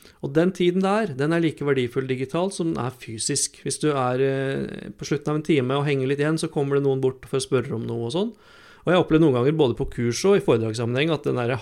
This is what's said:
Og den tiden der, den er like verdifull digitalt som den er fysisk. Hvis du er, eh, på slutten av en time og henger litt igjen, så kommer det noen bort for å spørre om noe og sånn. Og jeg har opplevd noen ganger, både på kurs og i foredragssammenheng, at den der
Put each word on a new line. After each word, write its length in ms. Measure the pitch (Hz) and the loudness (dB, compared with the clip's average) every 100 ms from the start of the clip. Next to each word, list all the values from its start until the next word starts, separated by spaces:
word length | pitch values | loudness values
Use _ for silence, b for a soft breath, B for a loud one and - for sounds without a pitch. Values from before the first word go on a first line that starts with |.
| b b | b b
Og 140 | 139 | -4
den 160 | 143 180 | 0 2
tiden 320 | 190 175 180 | 2 0 2
der, 300 | 190 208 214 | 2 0 -2
den 160 | 131 147 | -2 0
er 80 | 170 | 2
like 240 | 165 - | 0 0
verdifull 460 | 143 131 120 135 131 | 0 0 0 -2 -2
digitalt 480 | 127 131 165 190 190 | -4 -4 -2 -2 -2
som 160 | 165 | -4
den 80 | 156 | -2
er 80 | 123 | -6
fysisk. 720 | - - 110 - 104 - - | -8 -12 -6 -4 -2 -4 -6
Hvis 160 | - - | -8 -2
du 140 | 151 | 0
er, 260 | 139 127 127 | 2 0 2
eh, 720 | 135 135 135 139 135 - - | 0 0 -2 -4 -6 -8 -12
på 160 | - - | -12 -4
slutten 240 | 151 - | -4 -2
av 60 | 151 | -2
en 80 | 156 | 2
time 300 | 147 123 139 | 2 2 0
og 80 | 147 | 0
henger 240 | 135 131 | 0 0
litt 80 | 143 | 0
igjen, 220 | 147 160 | 0 0
så 80 | 156 | -2
kommer 240 | 156 139 | -2 0
det 80 | 143 | 2
noen 180 | 139 135 | 2 2
bort 220 | 131 131 - | 0 -2 -4
for 80 | 135 | -4
å 60 | |
spørre 320 | 135 131 127 117 | 0 0 0 -4
om 80 | 117 | -4
noe 220 | 117 117 | -4 -4
og 60 | 156 | -2
sånn. 160 | 226 - B B B B | -4 -6 B B B B
Og 80 | - | 0
jeg 60 | 180 | 2
har 80 | |
opplevd 180 | - 156 | 4 6
noen 140 | 160 123 | 6 4
ganger, 180 | 127 | 2
både 220 | 156 131 110 | 4 2 0
på 80 | 101 | -4
kurs 320 | - 120 120 190 | -2 -2 2 4
og 140 | 202 | 4
i 20 | |
foredragssammenheng, 720 | - 120 110 110 117 127 160 | 4 2 2 -2 -2 0 0
at 80 | 147 139 | 0 -2
den 100 | 127 | -2
der 160 | 120 127 | -2 0